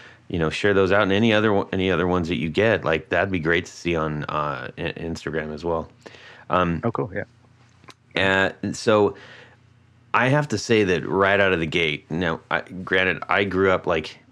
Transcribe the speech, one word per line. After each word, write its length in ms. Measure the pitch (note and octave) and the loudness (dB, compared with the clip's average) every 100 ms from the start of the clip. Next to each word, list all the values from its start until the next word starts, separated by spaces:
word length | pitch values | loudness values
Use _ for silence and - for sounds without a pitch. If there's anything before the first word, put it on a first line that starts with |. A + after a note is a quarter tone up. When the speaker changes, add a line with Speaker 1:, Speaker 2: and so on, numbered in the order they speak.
| - - - | -20 -20 -8
Speaker 1:
you 100 | F2+ | -2
know, 140 | D#2+ | -2
share 240 | - G#2 G2 | 0 2 4
those 160 | F#2 | 4
out, 100 | G2+ | 4
and 100 | G2 | 4
any 220 | G2 A#2 | 2 4
other 180 | G#2+ A2 | 4 2
one, 160 | G2 - | 0 0
any 160 | F#2+ F#2+ | -2 0
other 160 | E2+ F2+ | 0 0
ones 220 | F2+ E2 | 0 -2
that 80 | D#2 | -4
you 120 | D#2+ | -2
get, 360 | E2 A2+ F#2 C#2+ | 0 2 2 0
like, 240 | D#2+ - | -2 0
that'd 220 | F2 G2 | 0 0
be 80 | F#2 | -2
great 260 | D#2+ E2+ - | 0 -2 -2
to 60 | |
see 240 | - E2+ E2 | -8 -4 -2
on, 280 | D#2 D2+ - | -2 -4 -6
uh, 440 | D2+ D2 C2 B1+ - | -4 -4 -6 -10 -10
I-, 40 | E2+ - | -8 -8
Instagram 520 | E2 D#2 D#2+ D#2 D#2 | -8 -8 -6 -6 -6
as 140 | D2+ E2 | -8 -4
well. 240 | E2 D2+ - - - - - - | -4 -6 -16 -20 -20 -20 -20 -2
Um, 300 | F2+ F2 E2 | 0 2 0
Speaker 2:
Oh, 80 | A#2 | -2
cool. 200 | - A#2+ G2 | -4 -6 -8
Yeah. 80 | - _ _ _ _ _ - - _ - | -10 _ _ _ _ _ -20 -20 _ -2
Speaker 1:
uh, 360 | F#2+ F#2+ F#2+ - D#2 | 2 2 2 -2 -8
so 420 | - A#2 G#2+ G2+ - - - - - _ _ _ _ _ | -2 2 4 4 0 -14 -20 -20 -20 _ _ _ _ _
I 140 | A2 B2+ | 0 2
have 180 | D3 D3 | 2 0
to 80 | G#2 | -4
say 260 | - A2 | 2 2
that 240 | F#2+ E2 A1+ | 4 0 0
right 320 | F#2 G2 G2+ | 2 4 4
out 140 | G2 | 4
of 60 | F2+ | 2
the 60 | E2 | 0
gate, 420 | F2 D#2+ D2 - | 0 0 -2 -6
now, 280 | D#2+ F2 D2+ - | -4 -2 -4 -4
I, 100 | E2 | -6
granted, 640 | - F2+ F2+ F#2 F#2 E2 - | -6 -12 -2 0 0 -2 -2
I 140 | F#2+ G2+ | 0 0
grew 260 | F#2 F#2+ | 2 2
up, 160 | F#2 - | 2 0
like, 320 | D#2+ - - _ | -4 -4 -14 _